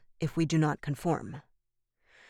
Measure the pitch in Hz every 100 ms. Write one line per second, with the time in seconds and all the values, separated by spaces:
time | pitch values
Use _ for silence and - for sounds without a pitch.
0 | - - 160 170 156 160 151 - - 139
1 | 175 - - 143 - _ _ _ _ _
2 | _ -